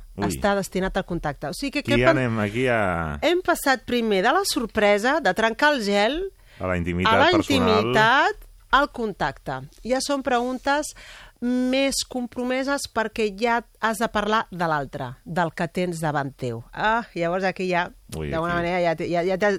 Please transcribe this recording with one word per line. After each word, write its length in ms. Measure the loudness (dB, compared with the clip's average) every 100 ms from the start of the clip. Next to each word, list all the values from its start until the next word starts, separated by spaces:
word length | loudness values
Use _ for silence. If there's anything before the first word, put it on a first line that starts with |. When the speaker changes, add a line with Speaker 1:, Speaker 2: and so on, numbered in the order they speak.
| -10 -6
Speaker 1:
Ui. 80 | -4
Speaker 2:
Està 280 | 0 0 0
destinat 400 | -2 -4 -2 -2
al 80 |
contacte. 440 | -4 -4 -4 -6 -8
O 60 |
sigui 180 | -6 -4
que 80 | -4
Speaker 1:
Aquí 120 | 0
Speaker 2:
aquest 120 | 4 4
Speaker 1:
ja 40 |
Speaker 2:
pan-, 40 | 4
Speaker 1:
anem, 200 | 0 0
aquí 240 | 0 0 2
ja 500 | 2 2 0 -2 -2
Speaker 2:
hem 180 | 0 0
passat 420 | 0 0 0 -2
primer 380 | -2 -2 2 2
de 100 | 2
la 100 | 2 0
sorpresa, 760 | -2 -2 2 4 4 2 2
de 140 | 0
trencar 400 | 0 0 2 2
el 100 | 2
gel, 480 | 0 2 2 0 -6 -12 -20 -8
Speaker 1:
A 80 | -2
la 100 | 0
intimitat 340 | 0 0 4
Speaker 2:
a 40 | 4
la 140 | 6
Speaker 1:
personal. 380 | 4 2 2 4 2
Speaker 2:
intimitat, 560 | 4 4 6 4 2 -2 -14 -20 0
al 220 | 2 2
contacte. 760 | -4 -6 -4 -4 -4 -8 -8 -10 -14
Ja 140 | -4 -2
són 220 | 0 -2
preguntes 680 | 0 0 0 -4 0 -2 -2 -12 -20 -20 -20 _
més 540 | -2 0 2 2 0 -2 -6
compromeses 760 | -6 -8 -6 -4 -2 -2 -4 -4
perquè 420 | -4 -4 -2 -4 0
ja 300 | 0 0 -4 _
has 180 | -4 -2
de 100 | -2
parlar 360 | -2 0 0 -2
de 140 | -4 0
l'altre, 480 | 0 -2 -8 -10 -10 -6
del 260 | -2 -2
que 140 | -2 -4
tens 300 | -2 -4 -2
davant 340 | -2 -2 -4 -6
teu. 260 | -6 -6 -10
Ah, 340 | -4 0 0 -2 -4
llavors 280 | -2 0
aquí 240 | -2 -2 -2
ja, 240 | 0 -2 -8 -14 -8
Speaker 1:
Ui, 140 | -4
Speaker 2:
d'alguna 240 | -2 -2
Speaker 1:
aquí. 80 | -2
Speaker 2:
manera, 180 | 0 0
ja, 160 | 0 0
ja, 280 | -2 0 0 2
ja, 200 | 0